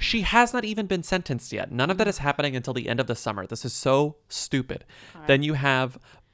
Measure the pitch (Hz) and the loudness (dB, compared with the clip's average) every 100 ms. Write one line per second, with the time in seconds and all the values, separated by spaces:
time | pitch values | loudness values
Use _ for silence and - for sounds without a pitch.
0 | - 208 170 226 240 247 214 214 190 185 | -2 0 2 4 4 0 -2 -4 -2 -2
1 | - 190 - 120 - 104 - 120 160 190 | 0 -2 -2 -6 -6 -8 -4 0 2 2
2 | 214 185 143 139 143 127 127 135 - 120 | 0 0 -2 0 -2 -2 -4 -4 -2 -2
3 | 127 113 117 101 95 113 117 - 135 135 | -2 -4 -4 -6 -8 -8 -8 -2 2 4
4 | 151 - - - - 139 127 - - - | 2 -2 -12 -10 -2 -2 -2 -8 -14 -20
5 | - 160 156 139 147 143 139 131 131 - | -20 -2 4 4 4 0 2 2 0 -6
6 | - - _ | -20 -20 _